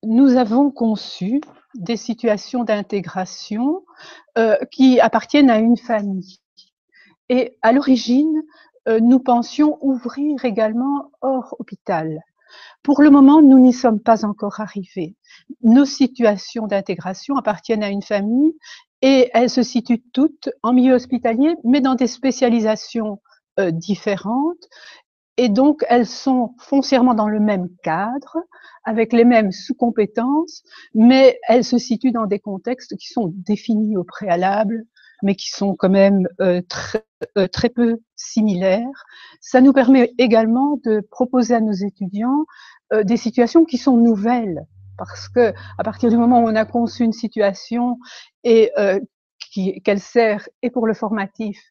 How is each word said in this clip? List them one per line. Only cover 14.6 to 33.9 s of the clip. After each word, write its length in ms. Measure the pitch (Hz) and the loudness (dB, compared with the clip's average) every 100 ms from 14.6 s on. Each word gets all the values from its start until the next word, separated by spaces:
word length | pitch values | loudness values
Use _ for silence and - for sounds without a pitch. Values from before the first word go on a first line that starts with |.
| 214 202 180 - 165 - _ - _ - | -12 -12 -12 -10 -10 -12 _ -20 _ -2
Nos 240 | 226 240 269 | 4 4 4
situations 840 | - 247 254 226 202 - 233 214 | 0 -2 2 0 0 -8 -10 -4
d'intégration 680 | 202 196 180 185 190 - 269 | -6 -4 -8 -8 -12 -6 -4
appartiennent 480 | 220 208 - 220 | -4 -6 -4 -4
à 60 | 208 | -4
une 140 | 202 | -6
famille 500 | - 208 202 240 302 320 - - _ _ | -4 -4 -2 0 0 -2 -18 -20 _ _
et 280 | 262 269 254 | 2 4 4
elles 160 | 233 247 | 2 0
se 140 | - | 0
situent 400 | 240 247 233 233 _ | -2 -4 -2 -4 _
toutes 360 | - 302 - - - | -2 -2 -2 -12 -8
en 120 | 226 | 0
milieu 200 | 254 254 | 2 4
hospitalier, 640 | 254 247 247 247 226 294 339 | 2 0 -4 -2 0 0 0
mais 180 | 226 285 | 0 0
dans 140 | 262 254 | 2 0
des 120 | 240 | -2
spécialisations, 1120 | - 269 240 247 233 214 214 - 233 214 202 _ _ _ - | -2 -4 0 0 0 0 -4 -6 -8 -8 -10 _ _ _ -4
euh, 120 | 190 | -4
différentes. 960 | 165 170 196 - 196 196 247 311 349 _ - - - _ _ _ - | -4 -6 -6 -4 -6 -4 -4 -4 -6 _ -20 -20 -20 _ _ _ -2
Et 100 | 247 | 0
donc, 360 | 202 277 302 - | 2 2 2 0
elles 180 | 247 240 | 0 0
sont 480 | - - 254 226 - | -4 -4 -2 -4 -10
foncièrement 560 | - 277 269 262 247 | -2 -2 0 2 2
dans 140 | 220 214 | 0 -2
le 120 | 214 | 0
même 280 | 208 202 180 _ | 0 -2 -6 _
cadre, 540 | - 160 208 269 - 320 359 - - _ - | -6 -4 -4 -8 -8 -12 -12 -20 -20 _ -6
avec 260 | 220 226 | -2 0
les 120 | 233 240 | 4 4
mêmes 260 | 233 208 | 4 0
sous-compétences, 1120 | 185 - 277 240 226 208 214 247 294 339 - _ - - 220 | -6 -12 -4 -4 -2 -4 -2 -2 -2 -4 -12 _ -20 -8 4
mais 440 | 233 262 262 - - | 4 6 4 4 0
elles 180 | 240 240 | 0 2
se 120 | 247 | -4
situent 360 | - 220 262 | -4 -4 -2
dans 120 | 233 220 | -2 -4
des 140 | 196 | -6
contextes 560 | - 196 - - - 208 | -6 -10 -10 -10 -12 -18
qui 100 | - | -10
sont 220 | - 190 190 | -6 -6 -8
définis 640 | 180 208 - 214 214 | -6 -6 -2 -2 -2